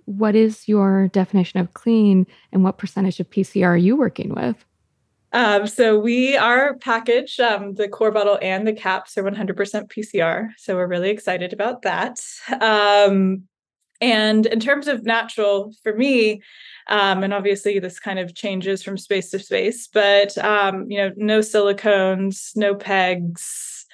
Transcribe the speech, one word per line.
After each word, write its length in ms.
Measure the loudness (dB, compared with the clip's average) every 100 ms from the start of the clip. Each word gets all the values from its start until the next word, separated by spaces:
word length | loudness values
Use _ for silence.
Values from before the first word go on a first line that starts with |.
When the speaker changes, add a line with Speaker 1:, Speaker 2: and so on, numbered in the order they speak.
Speaker 1:
what 300 | -6 -2 2
is 340 | 4 4 0 0
your 400 | 2 4 4 2
definition 520 | 2 0 2 0 0
of 140 | -4
clean 520 | -4 0 4 6 4 2 _ _
and 120 | 0
what 140 | 2 0
percentage 420 | -6 -4 -2 -2
of 100 | -4
P 120 | -4
C 200 | -2 2
R 120 | 2
are 20 | 4
you 200 | 4 2
working 380 | 0 -2 -8
with? 220 | -4 -4 -6 _ _ _ _ _ _ _
Speaker 2:
Um, 340 | 0 2 2 0
so 320 | 2 4 4
we, 380 | 2 0 2 2
our 420 | 2 2 0 -2
package, 600 | -4 -2 0 0 0 -2
um, 340 | 0 0 -4
the 140 | -6 -6
core 240 | -2 0
bottle 260 | 2 2 0
and 260 | 0 -2 -2
the 60 |
caps 460 | -2 -2 -4 -4 -6
are 60 |
one 100 | -6
hundred 220 | -4 -6 -4
percent 340 | -4 -6 -8
P 120 | -10
C 180 | -6 -2
R. 300 | 0 -2 -6 -10
So 200 | -6 -4
we're 100 | -2
really 240 | -2 -2
excited 420 | -4 -4 -4 -6
about 300 | -6 -6 -4
that. 380 | -4 -4 -6 -8 -16 -18 -8 -2
Um, 840 | 2 2 4 6 6 4 2 -2 -8 _ _ _ _ -4
and 460 | 0 2 2 4 4
in 140 | 2
terms 280 | 2 0 0
of 160 | -4
natural, 680 | -2 -2 -2 -2 0 0 -4 -8
for 120 | -6
me, 480 | 0 2 2 2 -2 -10 -20 -20 -18 -2
um, 360 | 0 2 0
and 100 | -2
obviously 440 | -2 -2 -2 -2 -4
this 200 | -4 -10
kind 200 | -8 -8
of 160 | -8
changes 480 | -8 -8 -6 -4 -6
from 140 | -6 -10
space 340 | -4 -4 -4
to 80 | -8
space, 500 | -4 -2 -2 -4 -4
but, 500 | 0 4 4 2 0
um, 500 | 0 2 0 -2 -6
you 100 | -4
know, 120 | -4 -2
no 240 | 0 0
silicones, 1120 | 2 2 0 0 2 2 2 0 -4 -6 -8
no 200 | -4 -2
pegs, 1120 | -2 -2 0 0 0 -4 -8 -10 -12 -12 -16 -20